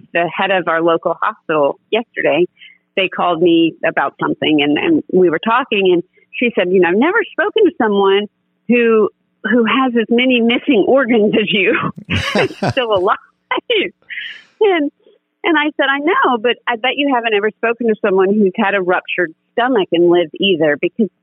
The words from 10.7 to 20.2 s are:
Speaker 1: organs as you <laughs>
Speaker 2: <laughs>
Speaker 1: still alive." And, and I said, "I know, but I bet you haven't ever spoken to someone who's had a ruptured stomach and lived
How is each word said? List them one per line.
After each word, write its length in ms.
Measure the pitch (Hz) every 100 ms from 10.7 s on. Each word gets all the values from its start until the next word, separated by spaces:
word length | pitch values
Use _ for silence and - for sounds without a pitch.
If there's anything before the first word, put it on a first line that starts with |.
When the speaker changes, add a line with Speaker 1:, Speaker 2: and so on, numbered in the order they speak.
| 226 -
Speaker 1:
organs 480 | 262 226 233 208
as 160 | 190 185
you 220 | 208 180 160 - - -
<laughs> 600 | 95 554 415 - - 185
Speaker 2:
<laughs> 20 |
Speaker 1:
still 240 | 269 233
alive." 240 | 196 190 - _ _ _ 508 - 440 202 - _ - - - _ _
And, 300 | 415 339 294 - _ _ _ _
and 160 | 349 302
I 80 | 294 -
said, 100 | 269
"I 80 | 277
know, 400 | 302 523 294 240
but 180 | 240 233 -
I 100 | 240
bet 160 | 254 262
you 160 | 285
haven't 200 | 247 226
ever 160 | 208 214
spoken 380 | - 226 233 233
to 60 | 214
someone 320 | 214 190 190
who's 200 | 214 190 202
had 180 | 196
a 60 | 196
ruptured 520 | 180 180 - - 170 - _
stomach 360 | - 247 240 175
and 160 | 170 175
lived 240 | 175